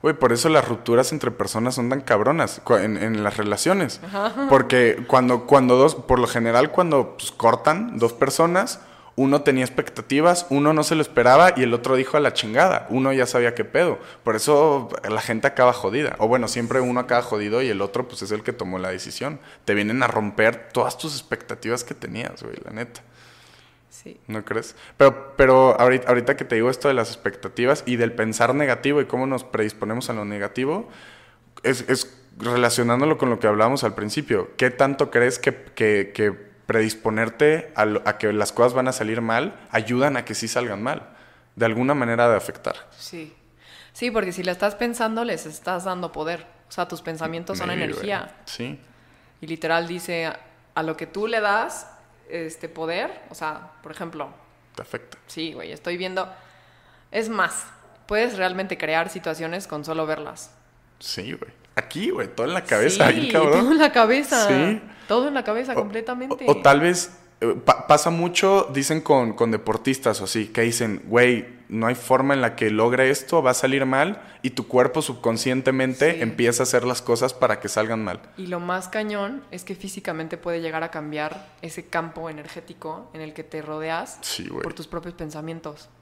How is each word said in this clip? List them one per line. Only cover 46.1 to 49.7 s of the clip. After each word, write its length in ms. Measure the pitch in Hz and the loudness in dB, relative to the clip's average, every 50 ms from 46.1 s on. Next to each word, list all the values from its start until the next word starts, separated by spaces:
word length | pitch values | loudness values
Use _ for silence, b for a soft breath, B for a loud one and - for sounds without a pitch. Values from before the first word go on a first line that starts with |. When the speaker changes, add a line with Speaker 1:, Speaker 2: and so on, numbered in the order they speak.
Speaker 2:
poder. 340 | - 147 156 160 175 160 156 - _ _ _ _ | -8 -6 -6 -6 -6 -8 -12 -20 _ _ _ _
O 20 | |
sea, 160 | - - 175 | -8 -8 -6
tus 140 | 175 175 160 | -6 -8 -12
pensamientos 560 | - 170 160 160 165 160 165 165 170 - 190 | -10 -12 -10 -8 -8 -8 -8 -8 -8 -8 -8
son 100 | 185 180 | -8 -6
Speaker 1:
Maybe, 140 | 180 180 - | -6 -4 -4
güey. 120 | 165 - - | -6 -6 -6
Speaker 2:
energía. 420 | - - 208 202 - - - - - - | -8 -6 -6 -6 -6 -8 -12 -18 -20 -18
Speaker 1:
Sí. 340 | - - - 120 131 147 139 b b b b b b b b b b b b | -18 -12 -12 -10 -12 -12 -16 b b b b b b b b b b b b
Speaker 2:
Y 60 | - | -12
literal 400 | 156 165 160 - 160 | -12 -12 -8 -2 -2